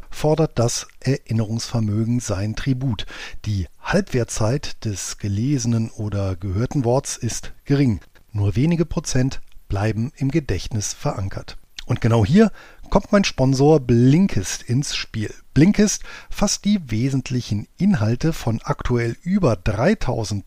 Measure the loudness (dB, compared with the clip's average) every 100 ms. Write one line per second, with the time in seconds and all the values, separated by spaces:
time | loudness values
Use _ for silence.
0 | -2 -2 0 2 0 0 0 -2 -8 -6
1 | -2 -2 -2 -2 -2 -4 -4 -2 0 0
2 | 0 -2 -2 -4 -4 -2 -2 0 -2 -4
3 | -6 -12 -12 -8 -4 -4 -4 -8 -2 -2
4 | 0 -2 -4 -2 -2 -2 -6 -6 -6 -6
5 | -10 -8 -4 -2 0 0 0 0 -2 -6
6 | -4 -2 -2 -4 -4 -2 -2 0 0 0
7 | -2 -6 -6 -6 -8 -8 0 2 2 0
8 | -6 -20 _ -2 0 2 2 2 0 -4
9 | -2 0 0 -2 -8 -14 -6 -2 0 0
10 | -4 -2 -2 0 -2 -4 -4 -6 -6 -6
11 | -6 -4 -6 -8 -10 -16 -18 -12 -6 -2
12 | 2 4 6 6 6 2 -14 -20 -2 0
13 | 2 2 2 2 2 4 6 6 4 6
14 | 6 6 4 2 -2 -6 -2 -2 -2 -6
15 | -6 -8 -8 -10 -2 4 6 6 2 0
16 | -8 -14 -8 -2 0 0 0 0 0 -2
17 | 0 0 -2 -4 -2 -4 -6 0 2 4
18 | 2 2 0 0 -2 -2 -4 -4 -2 0
19 | -2 -4 -2 2 2 2 0 0 2 2
20 | 0 -2 -4 -6